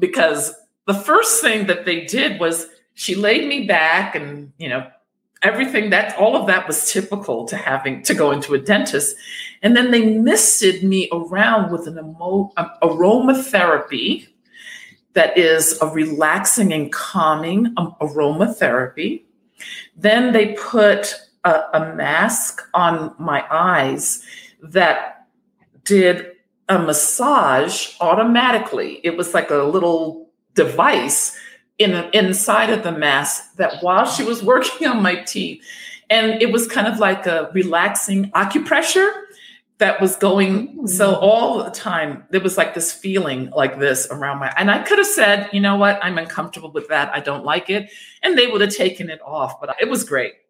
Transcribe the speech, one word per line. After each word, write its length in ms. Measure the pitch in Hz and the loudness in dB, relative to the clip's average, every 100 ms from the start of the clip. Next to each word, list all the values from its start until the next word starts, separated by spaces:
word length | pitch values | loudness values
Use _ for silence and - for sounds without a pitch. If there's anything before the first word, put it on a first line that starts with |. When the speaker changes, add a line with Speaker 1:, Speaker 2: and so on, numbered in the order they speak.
Speaker 1:
because 520 | 185 - 165 147 - - _ _ - | -2 2 2 2 -6 -10 _ _ -6
the 80 | |
first 460 | 202 - 370 453 - | -4 2 2 4 2
thing 280 | 254 220 190 | 0 0 0
that 160 | 170 | -2
they 200 | 185 170 - | -2 -4 -4
did 340 | 240 202 190 | -2 -2 -2
was 260 | 165 165 - _ _ | -2 -4 -8 _ _
she 200 | - - | -12 -6
laid 320 | 196 208 262 285 | -2 0 0 0
me 200 | 285 196 | -4 0
back 500 | 170 160 175 196 - | 2 2 2 0 -6
and, 360 | 143 143 143 - | -10 -14 -16 -14
you 100 | 151 | -8
know, 160 | 127 - _ _ _ _ - | -8 -10 _ _ _ _ -2
everything 480 | 196 214 262 220 214 | 0 0 -2 -2 0
that, 260 | 185 220 - | 0 0 0
all 180 | 214 | 2
of 120 | 262 196 | 2 2
that 200 | 185 156 | 0 0
was 240 | 151 - | -4 -2
typical 560 | 202 190 202 - 117 117 | -4 -4 -6 -6 -6 -6
to 100 | - | -8
having 460 | - 135 135 131 | -4 -4 -4 -4
to 120 | - | -2
go 180 | 196 147 | 0 0
into 220 | 143 143 | 0 -2
a 40 | 139 | -2
dentist. 560 | 170 208 277 139 - - - - - - | 2 0 0 -2 -4 -6 -14 -16 -16 0
And 140 | 208 240 | 2 4
then 140 | 247 | 4
they 140 | 233 | 4
misted 760 | 220 220 247 427 - - 185 170 | 4 4 4 4 2 2 2 2
me 260 | 190 190 - | 2 0 0
around 580 | 170 165 185 226 220 175 | -4 -4 0 2 2 0
with 160 | 170 165 | -4 -8
an 120 | 165 | -12
emo-, 540 | 156 160 175 196 196 - | -14 -10 -2 -2 -2 -4
um, 140 | 160 - | -8 0
aromatherapy 1400 | 170 160 185 247 254 262 - 196 175 143 - 123 160 320 - _ _ - - - - _ _ 185 | 2 4 4 6 4 2 2 2 4 2 -2 -4 -2 -4 -8 _ _ -20 -20 -20 -20 _ _ 2
that 200 | 160 175 | 4 4
is 400 | 165 160 156 - | 4 4 2 0
a 60 | 156 | -2
relaxing 840 | 156 156 147 156 185 196 - 190 | -2 -2 0 2 2 0 2 2
and 200 | 156 143 | 0 -4
calming, 840 | - - 190 156 151 165 196 233 233 | -8 -6 0 0 0 0 0 0 -2
um, 200 | 165 - | -6 -4
aromatherapy. 1200 | 151 147 147 156 226 - 147 123 127 - 202 330 _ _ _ - - - - - | -6 0 0 2 -2 0 0 0 -2 -6 -6 -6 _ _ _ -20 -18 -18 -20 -2
Then 360 | 208 233 254 | 2 4 4
they 200 | 226 208 | 4 2
put 600 | - - 233 208 202 - - - _ | -2 -2 4 4 4 -2 -10 -16 _
a, 200 | 175 156 - | 2 2 2
a 220 | 160 160 160 | -2 -2 -4
mask 680 | 143 160 214 233 - - - | -2 0 0 -2 -6 -10 -4
on 380 | 175 170 165 156 - | 0 2 0 -6 -8
my 260 | 160 143 - | -4 -4 -2
eyes 720 | 156 180 165 135 139 - - - - - _ | 0 2 2 0 -2 -6 -6 -10 -20 -20 _
that 640 | 156 175 165 - - - _ _ _ _ _ _ | -4 2 2 2 -4 -12 _ _ _ _ _ _
did 480 | - 202 180 175 - - _ _ - | 2 4 6 4 -4 -18 _ _ -2
a 100 | 185 | 0
massage 1160 | 160 151 - - 254 269 151 127 165 - - - | 0 0 -2 0 2 2 4 2 0 -4 -8 -2
automatically. 1000 | 170 185 233 240 254 226 - 117 73 - | 0 2 4 2 2 0 -2 -6 -8 -6
It 140 | 170 170 | -4 -4
was 160 | 175 | -2
like 180 | 175 - | -2 0
a 140 | 147 | 0
little 680 | 143 185 170 165 160 - - _ _ | 0 0 0 0 -2 -10 -18 _ _
device 840 | - 143 127 262 185 131 - - - - - _ - | 0 0 2 2 2 0 -2 -4 -8 -20 -20 _ 0
in, 160 | 208 175 170 | 0 0 0
inside 580 | 214 185 185 - 214 220 | 2 2 0 0 2 2
of 120 | 226 | 0
the 100 | 180 | -2
mask 640 | 156 147 139 147 - - - | -2 0 0 0 -6 -8 -4
that 260 | 170 - | -4 -2
while 220 | 180 190 | 0 2
she 180 | 262 - | 2 -2
was 200 | 220 233 | -4 -2
working 440 | 196 254 - - 294 | 2 2 2 -2 -2
on 160 | 226 | 2
my 140 | 185 180 | 0 -2
teeth, 460 | - - 180 - - - - - - | -6 -8 -8 -10 -18 -20 -20 -8 0
and 320 | 220 220 220 | 2 2 2
it 100 | 226 | 2
was 140 | 226 233 | 2 0
kind 200 | - 214 | -2 -2
of 120 | 214 | 2
like 280 | 196 190 180 | 0 0 0
a 240 | 165 156 | -2 -2
relaxing 760 | 185 185 170 202 202 - 196 196 | -2 0 2 0 -2 -2 -2 0
acupressure 800 | - 202 302 - 294 320 370 403 415 - - - - _ - | 0 0 -2 0 0 2 2 2 0 -12 -20 -20 -20 _ -2
that 220 | 196 - | 0 2
was 160 | 190 - | 0 0
going. 580 | 196 196 190 196 262 320 | 0 2 2 0 -4 -8
Speaker 2:
Mm. 100 | 220 | -6
Speaker 1:
So 280 | 185 196 175 | 0 2 4
all 460 | 185 349 339 226 | 4 4 2 -2
the 80 | - | -6
time, 540 | - 190 170 151 139 - | -8 -6 -4 -4 -8 -4
there 100 | 190 | -2
was, 160 | 180 180 | 0 0
like, 160 | 165 | 0
this 180 | 170 - | -2 -8
feeling 580 | - 196 190 156 127 131 | -6 -4 -2 -2 -4 -4
like 280 | 151 135 131 | -2 -2 0
this 300 | 143 127 - | 0 0 -4
around 280 | 143 139 139 | -6 -6 -6
my, 120 | 135 - | -4 -2
and 140 | 202 | 0
I 120 | 208 | 0
could 160 | - 403 | 2 2
have 80 | 403 | 2
said, 440 | - 208 202 202 | 2 2 2 0
"You 80 | 202 | 0
know 160 | 202 202 | 2 4
what? 260 | 202 202 | 2 2
I'm 140 | 175 170 | -2 -6
uncomfortable 560 | 165 - 170 160 160 | -6 -8 -10 -10 -10
with 160 | 147 147 | -8 -2
that. 240 | 151 143 | -2 -2
I 60 | 147 | -4
don't 240 | 143 143 | -6 -6
like 240 | 135 170 - | -4 -4 -2
it." 220 | 202 202 - - _ | -6 -6 -16 -20 _
And 160 | 185 262 | 0 2
they 80 | 240 | 2
would 160 | 208 | 2
have 120 | 202 | 0
taken 360 | - 190 180 170 | 0 -2 -2 -12
it 100 | 156 | -14
off, 400 | 139 151 135 - | -10 -6 -6 -8
but 160 | 139 135 | -10 -4
it 120 | 240 | -4
was 120 | 254 | -4
great. 300 | - 135 123 - | -4 -4 -4 -8